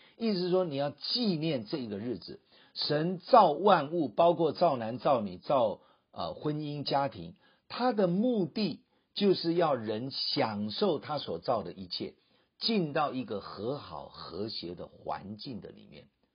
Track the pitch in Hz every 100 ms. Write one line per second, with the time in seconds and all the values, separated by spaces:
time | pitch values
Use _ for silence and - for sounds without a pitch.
0 | - - 226 185 180 185 180 139 143 -
1 | - 247 226 160 160 135 104 156 117 101
2 | 120 98 - - _ _ - - - 147
3 | 165 185 - 240 180 151 202 175 143 175
4 | 135 - 170 160 160 - 170 131 110 123
5 | 160 127 101 90 - 139 113 90 _ _
6 | _ - 85 - 151 151 151 147 135 143
7 | - 95 85 - _ _ _ - 254 214
8 | 180 180 247 226 170 - 196 - _ _
9 | _ - 202 180 170 170 165 127 107 110
10 | 131 - - 143 117 104 107 104 208 139
11 | 123 147 - 85 - 117 87 90 92 -
12 | 104 - _ _ _ - - 220 156 151
13 | 143 127 107 101 - 82 110 143 95 76
14 | - - 73 82 110 - 85 85 78 -
15 | - 73 85 208 147 107 - 52 52 73
16 | - _ _